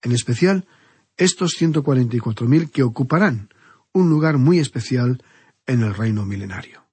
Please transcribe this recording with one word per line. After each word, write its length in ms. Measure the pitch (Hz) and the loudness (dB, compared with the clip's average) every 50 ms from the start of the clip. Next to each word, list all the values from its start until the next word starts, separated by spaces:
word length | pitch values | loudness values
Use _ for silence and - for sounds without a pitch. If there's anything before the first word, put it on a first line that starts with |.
en 120 | - 123 120 | -2 -2 -2
especial 520 | 120 - - 120 113 170 185 196 190 185 _ _ _ _ _ _ _ _ _ _ | -2 -2 -4 -2 0 2 2 2 0 -4 _ _ _ _ _ _ _ _ _ _
estos 340 | - 180 185 - - 180 170 | 0 0 0 0 0 -4 -4
ciento 320 | - - 170 165 151 156 139 | -2 0 0 0 0 0 0
cuarenta 320 | 147 135 131 123 117 120 | 0 0 0 0 0 -2
y 40 | 120 | -4
cuatro 280 | - 123 110 - 117 | -4 -4 -4 -2 0
mil 240 | 117 139 160 170 151 | 2 2 2 2 0
que 100 | _ - | _ 0
ocuparán 680 | 135 120 113 - 135 131 151 165 208 196 135 107 101 - _ _ _ _ - _ _ _ | 0 0 0 -2 -2 0 2 2 2 2 0 -4 -8 -14 _ _ _ _ -20 _ _ _
un 180 | _ 190 185 170 | _ 2 2 4
lugar 280 | 156 151 151 160 151 | 2 2 2 2 2
muy 220 | 143 127 147 180 170 | 4 4 4 4 4
especial 640 | 151 127 _ 131 117 - 131 123 120 123 127 123 _ _ _ _ _ _ _ _ _ | 2 -2 _ -8 -6 -4 -2 0 0 0 -2 -4 _ _ _ _ _ _ _ _ _
en 140 | - 131 120 | -2 0 0
el 120 | 113 107 98 | 0 0 -2
reino 320 | 98 113 113 107 104 101 | -2 -2 -2 -2 -2 -4
milenario. 600 | 98 101 98 101 95 92 95 - - - - _ _ | -6 -6 -8 -8 -10 -12 -14 -14 -16 -20 -20 _ _